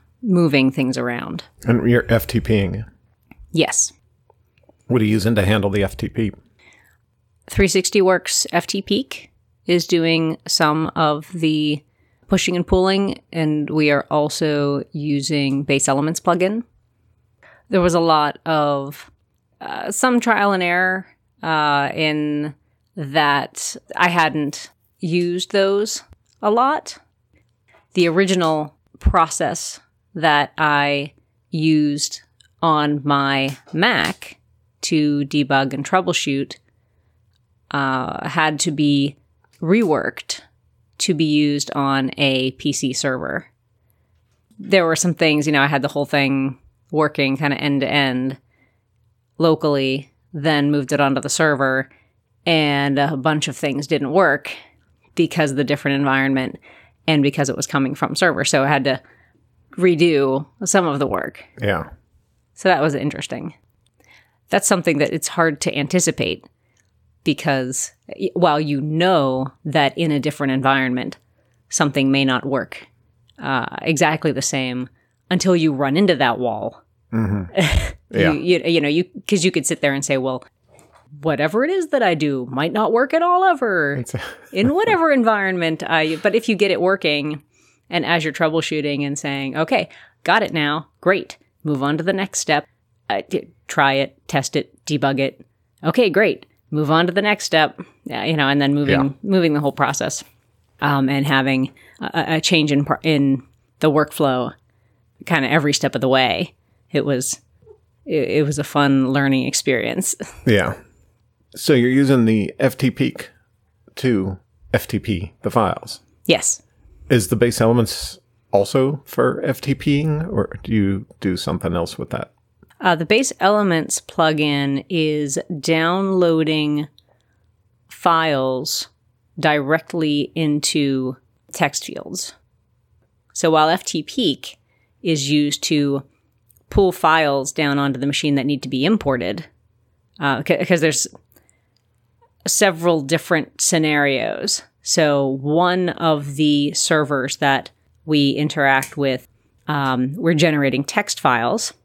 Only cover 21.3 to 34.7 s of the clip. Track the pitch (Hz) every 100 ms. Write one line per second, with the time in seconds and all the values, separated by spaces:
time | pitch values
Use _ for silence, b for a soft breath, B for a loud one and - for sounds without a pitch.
21.3 | _ 160 156 151 143 143 - 156 151 151
22.3 | 147 147 139 _ _ _ - 143 151 147
23.3 | 143 - - - - - - 175 170 160
24.3 | 147 143 - - _ _ - 170 175 175
25.3 | 180 - 202 196 202 220 - - - _
26.3 | - 208 208 262 302 - - _ _ _
27.3 | _ _ _ _ b b - 170 165 196
28.3 | 185 165 156 151 _ _ - - 190 165
29.3 | - 151 - - - _ _ _ 180 156
30.3 | 147 139 - 156 147 143 143 143 _ _
31.3 | _ _ 165 160 156 147 147 - - _
32.3 | _ _ - 170 151 147 147 143 143 139
33.3 | 139 135 135 - 151 208 185 80 - -
34.3 | - _ _ _